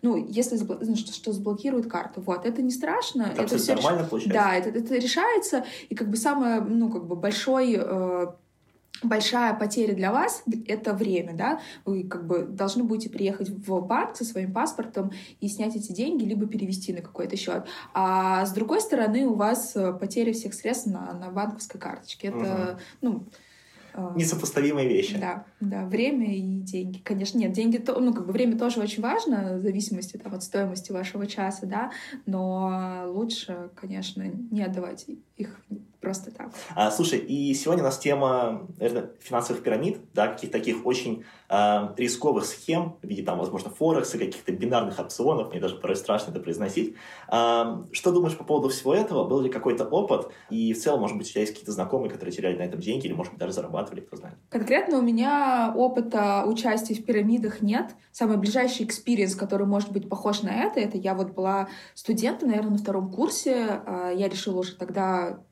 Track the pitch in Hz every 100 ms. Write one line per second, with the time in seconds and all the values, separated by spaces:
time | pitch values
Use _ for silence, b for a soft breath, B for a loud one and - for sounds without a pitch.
0 | 240 226 226 202 247 226 202 - 226 214
1 | - - - 202 202 - 277 254 226 175
2 | - - 185 180 233 233 254 254 302 427
3 | 466 269 208 - 214 175 - - 151 175
4 | 160 113 208 208 196 180 185 226 226 254
5 | 240 330 427 453 - 269 B B B 202
6 | 214 226 226 285 240 226 202 226 226 196
7 | 170 175 202 208 - 262 254 208 - 190
8 | 185 180 175 175 _ _ _ _ _ -
9 | 233 214 208 240 240 214 208 247 214 196
10 | 190 247 370 - - 214 - 214 226 196
11 | 214 180 170 165 220 311 B B - 196
12 | 185 175 165 175 185 196 196 240 233 220
13 | 220 - 196 196 196 202 - 190 185 247
14 | 466 - 226 190 185 202 302 - 220 -
15 | 196 B B B 202 - 220 226 - 180
16 | 269 339 208 208 214 208 190 190 - 175
17 | - - 175 190 - 175 - B B -
18 | 190 190 190 190 202 190 226 370 427 262
19 | 214 226 269 208 208 247 - - 185 185
20 | 196 - 226 226 - - - 262 214 185
21 | 180 180 185 185 208 208 - 190 - -
22 | - - 196 233 202 190 180 185 B B
23 | 254 208 - B B B B B B -
24 | 180 175 160 156 143 - 143 147 127 110
25 | - 202 180 180 - _ 202 196 190 214
26 | 254 285 214 196 190 190 190 185 185 185
27 | - 202 196 247 190 190 226 233 247 -
28 | 254 220 180 196 247 220 240 240 202 -
29 | 233 403 440 220 190 185 196 190 202 185
30 | 180 - 202 190 - 202 196 185 - 185
31 | 190 208 202 - 196 202 190 202 262 B
32 | B 269 - 190 185 185 190 185 185 185
33 | 180 185 233 - - 180 175 - 190 190
34 | 190 190 190 202 240 214 190 185 180 -
35 | - - _ _ 202 - _ 202 - _
36 | 190 190 - - 254 B B 165 107 -
37 | 160 - - 139 143 135 151 175 139 135
38 | 147 139 135 127 117 110 92 87 117 117
39 | 101 - - 123 - 120 - 110 175 -
40 | - - 107 - - 113 113 117 120 127
41 | 120 113 B B B 101 104 104 104 -
42 | 123 - 147 113 - - - 165 165 -
43 | 98 98 - 87 92 95 104 - 165 156
44 | - 113 101 - - 92 113 123 104 92
45 | 85 - 127 143 107 87 87 - 101 95
46 | - 107 - - - 85 101 113 117 B
47 | B B B 113 117 117 117 - - -
48 | 180 175 165 156 - 147 135 131 131 175
49 | 214 156 110 135 131 - - 120 135 165
50 | 202 95 - B B 113 113 110 - 143
51 | 98 107 - 104 107 107 - 95 92 131
52 | 113 - 90 87 92 85 90 82 98 131
53 | 87 85 90 - 90 90 - - 104 -
54 | - - - - _ 240 214 277 381 285
55 | 240 233 262 294 277 254 226 226 247 247
56 | 226 220 208 202 202 226 247 220 226 208
57 | - 214 208 233 214 - 202 214 - -
58 | b - 226 208 202 254 247 - 214 -
59 | - 233 190 190 196 196 202 202 202 196
60 | - 196 208 208 196 214 370 359 208 208
61 | 190 190 185 - 190 196 190 B B -
62 | - 220 233 - 285 214 214 202 - 190
63 | 190 202 311 - - 247 220 202 - 185
64 | 180 180 196 196 - 185 180 - 180 190
65 | 190 185 175 - -